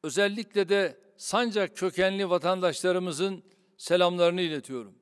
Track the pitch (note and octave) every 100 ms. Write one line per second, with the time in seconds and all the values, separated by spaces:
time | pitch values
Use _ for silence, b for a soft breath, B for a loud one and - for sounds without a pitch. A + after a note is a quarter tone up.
0 | D#3 C#3+ G3+ G#3 A3 G3+ F#3 G3+ F#3 -
1 | _ _ - G#3 A#3+ G#3 F#3 - F#3 E3+
2 | F#3+ G3 F#3+ F3 D#3+ F#3 F3+ C#3 F#3 F3
3 | F3+ D3 F#3+ F#3 _ b b b - F3+
4 | F3+ F3 F3 F3+ F3 D3+ B2 C3 G#2 -